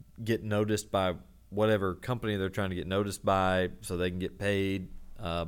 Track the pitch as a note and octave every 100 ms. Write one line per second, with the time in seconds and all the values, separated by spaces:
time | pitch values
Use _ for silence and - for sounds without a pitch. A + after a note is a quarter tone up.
0 | - - A2+ A2+ G#2+ G#2 G#2+ G#2 - G2+
1 | F#2 E2 - - - G2+ G#2+ G#2+ F#2+ F2
2 | - A#2+ A2+ G2+ F#2+ G#2+ F#2+ F2+ F2 G2
3 | G2+ F#2 G2 F#2+ F#2 F#2 F2+ - - F2
4 | F2+ F2+ F#2 - G2+ G2 G2 F#2+ F#2 -
5 | - - F#2+ E2+